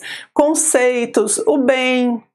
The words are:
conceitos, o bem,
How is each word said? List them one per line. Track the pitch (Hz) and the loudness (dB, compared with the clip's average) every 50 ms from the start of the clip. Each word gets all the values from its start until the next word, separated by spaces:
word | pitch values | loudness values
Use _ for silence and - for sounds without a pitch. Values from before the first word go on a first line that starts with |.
| - - - - - - | -8 -12 -16 -16 -18 -4
conceitos, | - - 285 302 320 302 - - - 262 247 247 247 240 240 233 - 240 208 214 - - - | 0 2 2 2 2 0 0 0 2 2 2 2 0 0 -2 -2 0 0 0 0 -2 -2 0
o | - 302 | 0 0
bem, | 285 247 247 262 254 254 254 254 254 247 247 233 220 - _ | 2 2 2 0 0 0 0 0 0 0 0 -2 -4 -8 _